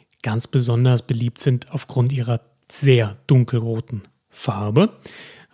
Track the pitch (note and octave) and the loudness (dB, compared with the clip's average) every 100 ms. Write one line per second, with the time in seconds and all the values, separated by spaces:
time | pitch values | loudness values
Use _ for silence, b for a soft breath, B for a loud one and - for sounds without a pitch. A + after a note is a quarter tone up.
0 | B _ A#2 A2+ - C3+ A#2+ A#2 B2+ A#2+ | B _ -6 -4 -2 -2 0 2 2 2
1 | - A#2 A#2+ - C#3+ B2+ - D3 - B2+ | 0 -4 -4 -4 -2 -2 -4 -12 -6 -2
2 | B2 C3+ A#2+ A#2 - _ _ - C3+ B2 | -2 -2 -2 -4 -6 _ _ -2 2 4
3 | G#2+ G2+ - C3+ A#2 A#2 A2+ A2+ - G#2+ | 2 -4 2 2 2 -2 -4 -6 -8 -12
4 | - _ _ - - G2+ G#2 A#2 A3 - | -14 _ _ -10 -8 -6 0 2 2 0
5 | B B B B B | B B B B B